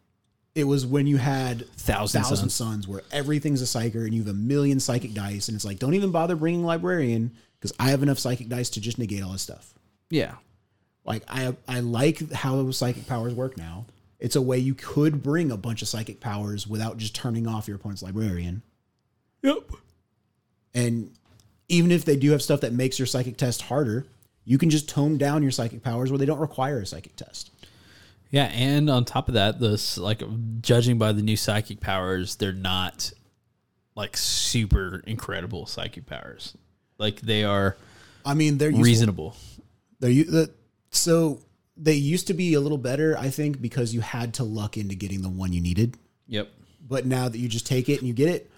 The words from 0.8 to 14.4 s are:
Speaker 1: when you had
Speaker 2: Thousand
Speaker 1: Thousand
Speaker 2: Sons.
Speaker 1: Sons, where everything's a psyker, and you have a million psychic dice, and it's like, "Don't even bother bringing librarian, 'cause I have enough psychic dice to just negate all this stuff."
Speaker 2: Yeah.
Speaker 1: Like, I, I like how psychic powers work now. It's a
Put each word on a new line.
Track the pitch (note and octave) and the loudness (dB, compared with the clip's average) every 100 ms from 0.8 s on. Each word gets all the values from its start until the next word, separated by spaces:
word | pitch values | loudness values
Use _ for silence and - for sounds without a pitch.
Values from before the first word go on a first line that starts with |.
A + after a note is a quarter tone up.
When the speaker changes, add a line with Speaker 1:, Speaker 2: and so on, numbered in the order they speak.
Speaker 1:
when | B2+ C#3+ C#3+ | 2 2 4
you | C#3 | 4
had | C3 C3+ C3 A#2 A#2+ - | 2 0 -2 -6 -10 -8
Speaker 2:
Thousand | - G2+ G#2 A2 | -2 0 2 0
Speaker 1:
Thousand | G#2 - B2 | 2 0 0
Speaker 2:
Sons. | |
Speaker 1:
Sons, | - A2+ G#2+ F#2+ | -2 -2 -4 -6
where | G2 - | -10 -6
everything's | C#3+ C#3 D3+ D3+ C#3 | -4 0 0 2 0
a | B2+ | 0
psyker, | A#2 A#2 A2+ | -2 -2 -2
and | A2+ | -2
you | A2+ | -2
have | G#2 | -2
a | G2+ | -2
million | A2+ C#3+ C#3+ C3+ | 0 2 4 2
psychic | - B2 A#2 | 2 -2 -2
dice, | G#2 G2+ G2+ G#2 | -6 -6 -6 -4
and | |
it's | G#2+ | -4
like, | G2+ G2 | -6 -4
"Don't | C3 | 0
even | F#3 G3 | 2 2
bother | E3 E3+ E3+ | 0 0 0
bringing | D#3+ F3 | 0 0
librarian, | E3+ E3 F3 F3+ B2+ A#2 A#2 - _ _ | 0 -2 0 0 2 2 0 -4 _ _
'cause | G2+ - | -10 -2
I | B2+ | 2
have | C#3 | 4
enough | C#3+ C#3 | 4 2
psychic | B2+ B2 A2+ | -2 -4 -4
dice | A#2+ A#2+ | -6 -4
to | A2+ | -6
just | G#2+ A2+ | -6 -6
negate | A2 G2 | -4 -4
all | F#2+ | -6
this | F#2+ | -8
stuff." | - - - _ _ _ - | -10 -12 -20 _ _ _ -4
Speaker 2:
Yeah. | D#3 F#2 - _ _ _ _ _ _ | -2 -2 -6 _ _ _ _ _ _
Speaker 1:
Like, | - A2 - | -8 -8 -6
I, | C3 B2+ B2 - | -6 -4 -6 -6
I | B2+ | -4
like | A#2+ A#2 C#3+ D#3+ D3+ | -2 2 2 0 -4
how | C3+ C3+ C3 C3 | -4 -2 0 0
psychic | B2+ B2 B2 - | -2 -2 -2 -4
powers | B2 A#2 | -4 -4
work | A#2+ C3 - | -4 -6 -8
now. | E2 E2+ A#2 _ _ - | -12 -12 -14 _ _ -8
It's | - | -2
a | C#3+ | 0